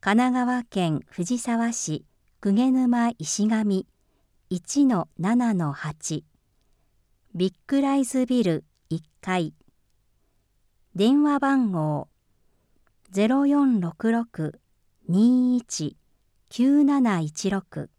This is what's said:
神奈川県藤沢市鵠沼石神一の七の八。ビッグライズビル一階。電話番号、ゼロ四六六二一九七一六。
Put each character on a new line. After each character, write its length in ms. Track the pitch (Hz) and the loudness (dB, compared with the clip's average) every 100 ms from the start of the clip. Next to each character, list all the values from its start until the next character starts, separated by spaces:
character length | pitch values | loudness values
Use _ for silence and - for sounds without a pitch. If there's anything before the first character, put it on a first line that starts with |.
神 180 | - 214 | 2 2
奈 280 | 254 254 247 | 2 0 -2
川 160 | 247 | -2
県 380 | 240 202 175 151 - | -4 -2 -2 -2 -6
藤 320 | - 175 247 | -10 -4 -4
沢 340 | - 233 233 | -2 -2 -2
市 340 | 233 - 156 - _ _ _ | -4 -6 -8 -10 _ _ _
鵠 300 | 202 196 262 | -2 2 2
沼 400 | 262 254 240 233 233 | 2 2 0 0 -4
石 300 | 156 - 214 | -8 -2 0
神 380 | 220 214 190 - _ _ _ _ _ _ | 0 0 -2 -4 _ _ _ _ _ _
一 380 | 180 - 277 277 | -10 -4 2 2
の 220 | 208 - - | 2 -2 -6
七 340 | 175 240 240 | 0 2 2
の 200 | 196 156 | 0 -2
八。 520 | 139 151 151 - 156 - _ _ _ _ _ _ _ _ _ _ | -4 -10 -10 -8 -8 -10 _ _ _ _ _ _ _ _ _ _
ビ 160 | 170 185 | -4 -4
ッ 40 | _ - | _ -4
グ 160 | 277 | -2
ラ 140 | 277 277 | 0 0
イ 80 | |
ズ 200 | 254 262 | 0 -2
ビ 180 | 254 247 | 0 0
ル 200 | 208 156 - _ _ | 2 -2 -6 _ _
一 140 | 160 - _ | -10 -10 _
階。 320 | - 185 156 - _ _ _ _ _ _ _ _ _ _ _ _ _ | -6 -4 -4 -8 _ _ _ _ _ _ _ _ _ _ _ _ _
電 280 | 175 214 285 | 0 2 4
話 160 | 294 285 | 4 2
番 320 | 277 269 233 | 2 2 0
号、 380 | 175 151 147 - _ _ _ _ _ _ _ _ _ _ | 0 -2 -4 -6 _ _ _ _ _ _ _ _ _ _
ゼ 180 | 190 214 | -2 0
ロ 180 | 269 277 | 2 2
四 340 | 285 277 226 | 2 2 2
六 300 | 170 - 226 | -2 -4 -2
六 500 | 233 233 - - - _ _ _ _ - | -2 -4 -6 -8 -8 _ _ _ _ -2
二 480 | 180 233 254 254 247 | 2 4 4 2 0
一 400 | 233 - 151 - _ _ _ _ _ | -4 -8 -8 -10 _ _ _ _ _
九 340 | - 254 285 | -2 2 4
七 360 | 285 277 240 185 | 4 2 2 0
一 280 | 156 156 - | -2 -4 -4
六。 420 | 196 - - - | -4 -6 -14 -14